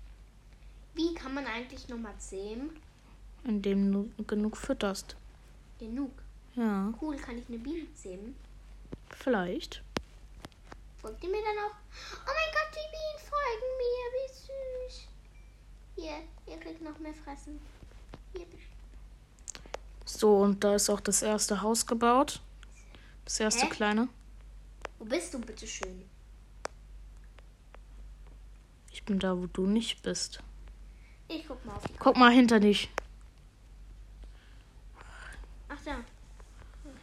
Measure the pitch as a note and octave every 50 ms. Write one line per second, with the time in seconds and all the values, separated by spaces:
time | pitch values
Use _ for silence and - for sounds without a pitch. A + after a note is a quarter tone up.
0 | - - - - - - - - - - - - - - - - - - - E4
1 | D#4+ F4 E4+ - - C4 C4+ C#4+ C#4 A#3+ A3 A#3 B3 B3 C4+ B3+ - - B3 A#3
2 | A3+ G#3 G3+ - - - G3 F#3+ G3 G#3 A3 A#3 C4+ D#4 D#4+ - - - - -
3 | - - - - - - - - - C4 G#3+ G3+ G3 G3+ G3 G3 G3 G3 G3 G3
4 | G3+ A#3 - - G#3+ - G#3+ G#3 G#3 G#3+ G#3+ - - - C4 - - G3+ F#3+ -
5 | - - - - - - - - - - - - - - - - A#3+ A3 A#3 C4
6 | C#4+ C4 - - - - - - - - - B3 A#3 A3 G3+ G3 G3 G3+ A#3 -
7 | D#4 D#4 D4 C4+ - - A#3+ A#3+ A#3 - A#3+ A3+ A#3 C#4 E4 E4+ D4 - - -
8 | - G3+ F3+ F#3+ G3+ A#3 C#4 - - - - - - - - - - - - -
9 | - - - - - C4+ B3 G3 F3+ F3 G3 D4+ - - - - - - - -
10 | - - - - - - - - - - - - - - - - - - - -
11 | - G#3+ A3 - - F4 G4 G#4+ G#4+ A4 G#4 G#4 G#4 G#4+ G#4+ G#4+ - - - -
12 | - - - - - C5 C#5 D#5 D#5+ D#5 D5+ D5+ D#5 D#5 D#5 D#5 D5+ D#5 D#5 D#5
13 | D#5 D#5 D5+ D5 - - - D5 C#5+ B4+ A#4 A4 A#4+ B4+ B4+ C5 B4 A#4+ B4 B4
14 | B4 A#4+ B4 B4+ C5+ C5 C5 - - - C5+ C5+ C5+ C5 B4+ B4+ B4+ B4+ B4 -
15 | - - - - - - - - - - - - - - - - - - - -
16 | E4 D#4 D4 D#4 E4 E4 - - - - E4 E4 E4 E4 D#4+ - E4 D#4 D4+ -
17 | D#4 D4+ D4+ - - C#4+ C#4+ C#4 - D4+ D4+ D4 C#4+ - - - - - - -
18 | - - - - - - - F#4 E4+ - - - - - - - - - - -
19 | - - - - - - - - - - - - - - - - - - - -
20 | - - - - - G#3+ G#3 G3 G3+ G3+ G3+ G3+ G#3 G3+ G3+ G#3 - - G#3 G3+
21 | - G#3 G3 - - G#3+ G#3+ G#3 - - G#3+ F#3+ F#3+ G#3+ A#3 A#3 - - B3 A#3
22 | A#3 A#3 A#3+ C4 D4 D4 - - - - - - - - - - - - - -
23 | - - - - - - - - A3 G#3+ G#3+ A#3 C4 D#4+ - - A3 G#3 G#3 G#3+
24 | A#3+ B3+ - - - - - - - - - - - - - - - - - -
25 | A#3 G#3+ B3+ F4 E4+ - - B3+ A3+ A3 G#3+ - A3+ A3+ - - - F#3 F3+ F#3
26 | G3 - - - - - - - - - - - - - - - - - - -
27 | - - - - - - - - - - - - - - - - - - - -
28 | - - - - - - - - - - - - - - - - - - - -
29 | - - G3+ F#3+ F#3+ F#3+ F#3 F3+ F3+ F3 - - F#3 F#3+ G#3 A3+ A3+ - - -
30 | - - F3+ - - - - - - - - - - - - - - - - -
31 | - - - - - - E4 D#4+ E4 D#4 C4+ - - A3+ G3+ G#3 - - - -
32 | - C4+ B3 B3 B3+ A#3+ A#3+ C4 B3 A3+ A#3 G#3+ G3+ G#3 G3+ G3 - - - -
33 | - - - - - - - - - - - - - - - - - - - -
34 | - - - - - - - - - - - - - - - - - - - -
35 | - - - - - - - - - - - - - - C#4+ C#4 - D4+ C#4+ B3
36 | A#3+ - - - - - - - - - - - - - - - - D4 C4 -